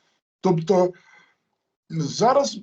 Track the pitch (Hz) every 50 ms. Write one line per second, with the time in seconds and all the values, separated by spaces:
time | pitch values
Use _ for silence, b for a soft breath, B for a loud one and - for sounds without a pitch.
0 | _ _ _ _ _ _ _ _ - 190 180 160 160 - 196 180 180 180 b b
1 | b b b b b b b b b _ _ _ _ _ _ _ _ - 160 160
2 | 147 135 120 - 190 240 269 285 285 - 220 208